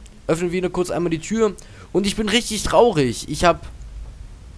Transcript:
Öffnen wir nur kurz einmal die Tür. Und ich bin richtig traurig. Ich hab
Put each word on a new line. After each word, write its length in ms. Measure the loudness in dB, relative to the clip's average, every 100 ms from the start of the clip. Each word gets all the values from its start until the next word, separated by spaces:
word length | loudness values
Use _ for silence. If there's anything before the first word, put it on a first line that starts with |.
| -20 -10 -2
Öffnen 260 | 0 0
wir 100 | 0
nur 100 | -2
kurz 160 | -2 -2
einmal 220 | 0 0
die 80 | -2
Tür. 360 | -2 0 0 -2 -16 -20 -2
Und 140 | 0 0
ich 100 | 0
bin 140 | 2
richtig 320 | 2 2 -4
traurig. 640 | 2 6 6 6 0 0 -6
Ich 160 | 2
hab 220 | 2 2 -4 -14 -14 -12 -14 -14 -16 -18 -18